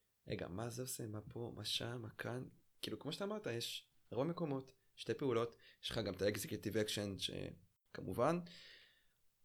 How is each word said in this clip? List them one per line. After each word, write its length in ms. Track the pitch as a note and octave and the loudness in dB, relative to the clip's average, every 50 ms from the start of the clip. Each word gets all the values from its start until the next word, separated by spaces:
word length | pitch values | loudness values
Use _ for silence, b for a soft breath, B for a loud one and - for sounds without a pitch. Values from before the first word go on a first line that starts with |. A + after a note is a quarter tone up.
| _ _ _ _ - - | _ _ _ _ -6 -4
"רגע, 200 | - - - - | -2 -2 -2 -2
מה 220 | E2+ G2 A2+ A#2+ | -2 -2 -2 -2
זה 120 | A2+ A#2+ | -2 -4
עושה? 260 | B2+ B2 - - B2+ A2 | -4 -4 -4 -4 -4 -4
מה 140 | G#2 G#2+ | -4 -6
פה? 300 | G#2 - - A#2 A#2+ A2+ A#2+ | -6 -6 -6 -4 -4 -4 -4
מה 100 | - G#2+ | -4 -2
שם? 360 | - - - - A#2 A#2+ B2+ | 0 0 0 0 0 -2 -4
מה 80 | A2 A2+ | -6 -6
כאן?" 340 | - - - A2+ A#2 B2+ C3 - - - - _ _ - | -6 -4 -4 -2 -2 -2 -4 -6 -12 -18 -20 _ _ -6
כאילו, 180 | - - - - | -6 -4 -4 -4
כמו 120 | - - | -4 -4
שאתה 120 | - - G3+ | -4 -2 -2
אמרת, 240 | G3 G#3+ G#3+ G#3 C#3 | -2 -2 -2 -2 -2
יש 400 | A#2 A#2 A#2 - - - - _ _ _ _ - - | 0 0 0 -2 -4 -6 -8 _ _ _ _ -4 0
ארבע 100 | A2 C3+ | 2 2
מקומות, 500 | E3 E3+ - F3 D3+ C3+ C3+ C3 - - _ _ _ _ | 2 2 0 0 0 0 -2 -2 -6 -14 _ _ _ _
שתי 180 | - - - A2+ | -8 0 0 0
פעולות, 420 | - D3 C3+ A#2 A2+ A#2 A#2+ - B B B B B - | 2 4 4 4 4 4 2 -2 B B B B B -6
יש 60 | - | -2
לך 80 | - B2 | 0 0
גם 160 | A2 G2 F#2+ | 2 0 2
את 80 | F#2 | 4
ה-Executive 520 | F#2+ G#2 G#2+ G#2 - - G#2+ F#2+ - A2 G2 | 4 4 4 4 0 -2 -2 0 0 2 4
Action, 460 | G#2+ G#2+ G#2+ - A2 G#2 G2+ G2 F#2 | 4 4 4 2 2 2 0 0 0
שכמובן, 1200 | - - F#2 F#2 F#2+ F2+ E2+ - - - _ _ _ _ - - - - F#2 G#2+ A#2+ D3 E3+ F3 E3+ B B B B B B B B B B B B B B B _ - _ _ _ | -2 -2 -2 -2 -4 -4 -6 -10 -16 -20 _ _ _ _ -10 -6 -4 0 4 6 6 6 6 4 0 B B B B B B B B B B B B B B B _ -20 _ _ _